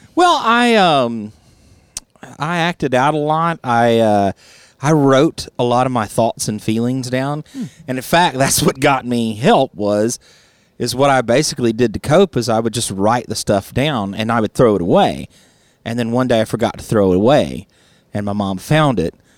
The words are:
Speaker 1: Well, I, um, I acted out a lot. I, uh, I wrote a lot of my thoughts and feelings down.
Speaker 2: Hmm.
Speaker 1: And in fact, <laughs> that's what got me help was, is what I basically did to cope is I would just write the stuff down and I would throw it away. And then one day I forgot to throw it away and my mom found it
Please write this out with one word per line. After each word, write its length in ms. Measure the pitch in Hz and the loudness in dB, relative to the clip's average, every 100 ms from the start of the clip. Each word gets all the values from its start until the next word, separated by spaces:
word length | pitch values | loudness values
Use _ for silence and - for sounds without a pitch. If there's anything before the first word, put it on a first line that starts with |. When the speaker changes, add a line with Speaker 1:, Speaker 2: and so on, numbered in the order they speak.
| - | -6
Speaker 1:
Well, 240 | - 349 302 | 0 2 2
I, 360 | - 233 240 226 | 2 2 4 4
um, 560 | 185 143 120 117 104 - _ _ _ _ _ - - _ - - | 4 2 0 -4 -10 -14 _ _ _ _ _ -20 -20 _ -20 -10
I 200 | 151 175 | -6 -2
acted 360 | 165 175 147 | -2 -2 0
out 200 | 127 143 | 2 2
a 20 | 151 | 0
lot. 400 | 147 156 170 165 | 0 0 0 -2
I, 340 | 123 117 120 113 | -2 2 4 4
uh, 340 | 110 104 98 - - - - _ | 4 2 0 -4 -14 -20 -20 _
I 120 | 139 | 0
wrote 560 | 156 135 135 160 - - - | 2 4 4 2 -2 -12 -4
a 60 | |
lot 220 | 120 120 131 | 0 2 0
of 60 | |
my 140 | 123 101 | -2 -2
thoughts 400 | - 113 - - | 0 -2 -2 -6
and 160 | 107 | -6
feelings 480 | - 110 120 131 123 | -4 -2 -2 -4 -4
down. 320 | 127 135 151 - | -4 -4 -6 -10
Speaker 2:
Hmm. 120 | 269 180 - - | -12 -12 -12 -10
Speaker 1:
And 100 | 127 | -8
in 40 | |
fact, 360 | - 170 175 131 | -2 0 2 0
<laughs> 40 | |
that's 200 | 135 - | -2 0
what 160 | 170 135 | 0 0
got 260 | 143 131 | 0 0
me 300 | 120 120 113 | -2 -4 -4
help 400 | 107 151 208 135 | -2 2 2 0
was, 460 | - 101 104 113 - - _ _ _ _ - | -4 -2 0 0 -4 -12 _ _ _ _ -8
is 160 | 123 | -6
what 160 | 123 139 | 0 2
I 120 | 131 | 2
basically 500 | 113 127 156 - 120 | 2 0 0 -2 -2
did 200 | 110 120 | 0 -2
to 40 | 95 | -2
cope 380 | - 160 202 127 | 0 2 2 0
is 120 | 117 | -2
I 120 | 110 | -2
would 120 | 117 | -2
just 200 | 117 - | -4 -6
write 340 | 95 104 120 - | -4 -2 -2 -4
the 80 | |
stuff 400 | 92 - 101 - | -8 -2 -2 -2
down 400 | 120 151 127 98 | -4 -4 -4 -6
and 160 | 98 110 | -6 -2
I 100 | 117 | -2
would 140 | 107 | -2
throw 220 | - 120 98 | 2 2 2
it 40 | |
away. 460 | 85 170 156 71 69 _ _ _ _ _ | 2 2 2 -2 -12 _ _ _ _ _
And 140 | 117 117 | -8 -6
then 140 | 113 | -2
one 160 | 120 127 | -2 0
day 120 | 113 | 0
I 40 | |
forgot 340 | 107 110 113 - | 0 -2 -4 -4
to 60 | |
throw 260 | - 110 95 | -2 2 4
it 60 | 90 | 4
away 500 | 110 143 78 64 - _ _ _ _ | 4 2 0 -6 -14 _ _ _ _
and 100 | 104 | -8
my 80 | 101 | -6
mom 260 | 101 98 95 | -4 -4 -6
found 420 | - 156 147 104 | -2 0 2 0
it 160 | 82 - _ | -4 -8 _